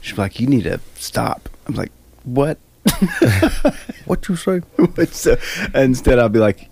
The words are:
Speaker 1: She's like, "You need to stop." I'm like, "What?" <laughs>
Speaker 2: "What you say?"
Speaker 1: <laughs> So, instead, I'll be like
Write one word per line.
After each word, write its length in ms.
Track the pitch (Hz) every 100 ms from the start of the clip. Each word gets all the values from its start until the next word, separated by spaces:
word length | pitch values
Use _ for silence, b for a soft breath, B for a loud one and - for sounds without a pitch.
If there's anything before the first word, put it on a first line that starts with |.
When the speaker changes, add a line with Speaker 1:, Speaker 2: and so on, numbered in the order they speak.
Speaker 1:
She's 160 | - -
like, 220 | 98 -
"You 80 | 123
need 160 | 135
to 160 | 82 92 - -
stop." 540 | - - 113 - - - -
I'm 80 | 110
like, 160 | 101 _ _ _
"What?" 340 | - 123 143 - _ _ 214
<laughs> 1200 | - 180 - - 98 302 - 285 - - - -
Speaker 2:
"What 220 | 180 -
you 60 | 175
say?" 240 | - 185 - - 175
Speaker 1:
<laughs> 200 | - 170
So, 260 | - 160 123 B B 208 139
instead, 440 | 135 127 - 123
I'll 100 | 117
be 100 | 110
like 300 | 107 101 -